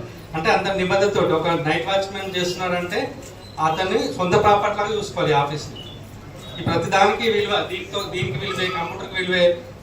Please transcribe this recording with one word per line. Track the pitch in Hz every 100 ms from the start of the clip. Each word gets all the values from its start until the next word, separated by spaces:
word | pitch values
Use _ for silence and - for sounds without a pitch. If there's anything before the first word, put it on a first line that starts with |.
| - - -
అంటే | 160 165
అంత | 160 196
నిబద్ధతతో | 190 185 196 202 202
ఒక | 170 160 170
నైట్ | 160 147 165 185
వాచ్మెన్ | 196 196 196 190 185
చేస్తున్నాడంటే | 180 180 185 180 180 214 269 - - - - -
అతన్ని | 160 185 185 240 -
సొంత | - 175 208
ప్రాపర్టీ | 208 202 202 -
లాగా | 214 214
చూసుకోవాలి | - 262 254
ఈ |
ఆఫీస్ని. | 214 - 151 - - - - - - - - - -
ఈ |
ప్రతి | - 165 -
దానికి | 196 - 240 226
విలువ, | 202 202 190 -
దీంతో | 185 - 202
దీనికి | 196 180 190 -
విలువే, | 196 185 185
కంప్యూటర్కి | 185 - - - 185
విలువే, | 180 180 175 170 - -